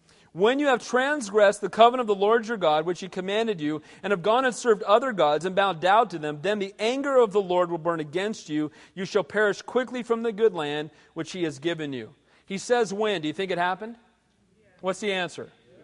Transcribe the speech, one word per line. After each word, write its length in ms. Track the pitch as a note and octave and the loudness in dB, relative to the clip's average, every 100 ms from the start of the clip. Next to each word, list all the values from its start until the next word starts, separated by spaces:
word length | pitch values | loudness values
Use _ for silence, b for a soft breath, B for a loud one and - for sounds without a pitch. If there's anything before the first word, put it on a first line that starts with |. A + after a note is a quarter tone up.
| b b b | b b b
"When 260 | D3+ G#3 C4+ | 0 2 2
you 100 | D4 | 2
have 140 | B3 | 0
transgressed 800 | - A#3+ C4+ D4+ G#3 G#3 G3+ G3+ | 0 0 0 -2 -2 4 4 4
the 80 | G3+ | -4
covenant 400 | - A#3 B3+ A#3 | 6 6 6 0
of 80 | G3 | 0
the 20 | |
Lord 280 | G3+ A#3 G#3+ | 2 2 0
your 100 | A#3 | -2
God, 300 | E3 D3+ D#3+ | 2 2 0
which 140 | F3+ | -4
He 80 | F#3+ | -8
commanded 520 | - F#3 G3+ A3+ G3 | -8 -4 -2 -2 -2
you, 220 | D3+ D3+ B B | -4 -6 B B
and 100 | F#3+ | -2
have 100 | G3+ | 0
gone 240 | F3 A#3 C4 | 2 2 2
and 80 | |
served 280 | - A#3+ G#3 | 0 2 2
other 280 | F#3+ G#3+ C4 | 4 4 4
gods 320 | G3+ D3+ D3 | 2 2 2
and 100 | F3 | 0
bowed 240 | F#3+ G3 E3 | 2 2 2
down 300 | F3 G#3 A#3+ | 4 4 4
to 100 | E3+ | -2
them, 220 | D3+ D3+ | -6 -4
then 180 | E3 G#3+ | -2 -2
the 160 | G3 - | -4 -4
anger 400 | G#3+ C4+ C#4+ C4+ | -2 -2 2 4
of 140 | A3+ | 4
the 100 | F#3+ | 2
Lord 280 | F#3+ F3+ F3 | 0 0 0
will 60 | E3+ | -2
burn 240 | D#3+ E3 | -2 -4
against 480 | D3+ D#3 G3+ A3 - | -4 -4 -4 -6 -6
you. 220 | D3+ D3+ B B | -4 -4 B B
You 100 | - | -10
shall 200 | F#3+ G#3 | -4 -2
perish 360 | F3+ G3+ G#3+ F#3 | -2 0 0 0
quickly 420 | - A#3+ B3+ B3 | -4 -4 -2 -6
from 200 | A3+ A#3 | -4 -2
the 100 | A#3 | -2
good 220 | G3+ A3 | 0 0
land 340 | F3 D3 D3 D3+ b b | 2 -2 -4 -6 b b
which 200 | - D#3 | -10 -10
He 120 | F#3 | -4
has 140 | E3 C3+ | -6 -4
given 340 | D#3+ E3 D3+ | -6 -4 -6
you." 220 | C3 A2 - b b b | -8 -10 -16 b b b
He 120 | F#3+ | -10
says 340 | - A#3+ A3 | 0 0 2
when. 300 | G3 G#3+ F#3+ | 0 -2 -2
Do 60 | D3+ | -4
you 60 | |
think 160 | D3 F#3+ | -6 -4
it 80 | F3 | -2
happened? 380 | F3+ F#3 A3 A#3 _ _ _ _ _ _ _ _ | -2 -2 -8 -16 _ _ _ _ _ _ _ _
What's 200 | F3+ F#3 | -6 -4
the 120 | G#3+ | -2
answer? 380 | F#3+ F3 - A#2 _ _ - | -2 -4 -8 -14 _ _ -20